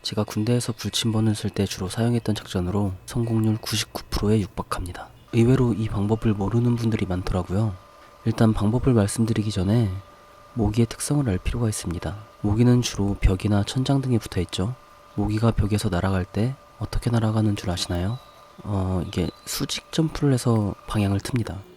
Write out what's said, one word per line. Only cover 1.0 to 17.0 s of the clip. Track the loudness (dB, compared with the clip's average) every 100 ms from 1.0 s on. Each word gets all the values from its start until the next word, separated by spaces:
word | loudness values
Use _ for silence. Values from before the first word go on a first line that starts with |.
| 0 2 2
쓸 | 0 -2
때 | -2 -2
주로 | -2 -6
사용했던 | -2 0 0 0 -4
작전으로 | -4 -4 0 0 0 -4 -6
성공률 | -4 0 2 2 0
구십구 | -2 -4 -4 -10 -6
프로에 | -2 2 2
육박합니다. | 0 -8 -8 -8 -8 -10 -16 -20 -2
의외로 | 2 4 4 2
이 | 0 -2
방법을 | -2 0 0 0
모르는 | 0 0 2 2 2
분들이 | 0 0 -2
많더라고요. | -2 -2 -2 0 0 0 -4 -16 -20 -20 -6 -4
일단 | 4 4
방법을 | 4 2 2 4
말씀드리기 | 4 2 0 0 0 -2
전에 | -2 2 2 2 -2 -12 -20 -20 -20 -10 -2
모기의 | 0 2 0
특성을 | -2 -2 0 0
알 | -2
필요가 | -2 0 -2
있습니다. | -2 -6 -6 -6 -10 -16 -4
모기는 | 0 4 6 6
주로 | 2 -2 -2 2
벽이나 | 2 4 2 2
천장 | 2 -2 2 0
등에 | 2 0
붙어있죠. | 0 -4 -4 -2 -4 -4 -14 -20 -10 -4
모기가 | -2 2 2
벽에서 | 2 0 0 0
날아갈 | 0 0 0 -2
때 | -2 -2 -4 -16 -12
어떻게 | -4 -2